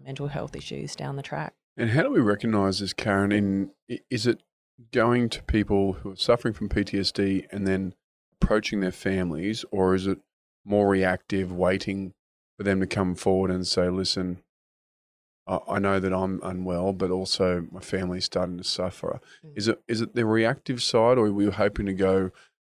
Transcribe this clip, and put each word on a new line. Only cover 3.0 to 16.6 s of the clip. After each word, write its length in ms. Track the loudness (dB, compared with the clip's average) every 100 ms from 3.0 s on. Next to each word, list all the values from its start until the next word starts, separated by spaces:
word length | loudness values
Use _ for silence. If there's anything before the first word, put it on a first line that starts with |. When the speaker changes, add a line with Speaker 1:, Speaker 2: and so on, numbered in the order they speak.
| 0 2 4
Speaker 2:
In, 380 | 2 2 0 -2 -8 -12
i-, 100 | -12 -6
is 160 | 0 0
it 160 | 0 _ _ _ _ -4
going 380 | 2 4 4 2
to 140 | -2
people 520 | 0 0 2 2 2
who 180 | -2 -10
are 40 | -2
suffering 380 | 2 2 2
from 140 | -4 -2
P 160 | -2
T 140 | 0 -2
S 140 | -2
D 340 | 0 0 0 -4
and 160 | -4 0
then 280 | 0 -2 -8 _ _ _ _
approaching 400 | 2 2 0 -2
their 120 | -2
families, 720 | -2 -2 0 -2 -2 -4 -6 -6
or 240 | 0 2
is 120 | 4 0
it 120 | -4 _ _ _ _
more 240 | 0 4 4
reactive, 640 | 4 2 0 -2 -4 -2
waiting 600 | 0 2 2 -2 -6 -6 -12 _ _ _ -6
for 60 |
them 180 | 0 0
to 60 | 0
come 280 | 0 0
forward 360 | 0 0 2 2
and 160 | -2 -2
say, 220 | 0 0
"Listen, 520 | 0 -2 -2 -4 -6 _ _ _ _ _ _ _ _ _ _ -4
I, 120 | -4 -2
I 100 | 0
know 220 | 2 2
that 120 | 0
I'm 280 | 0 -2 -4
unwell, 500 | -6 -6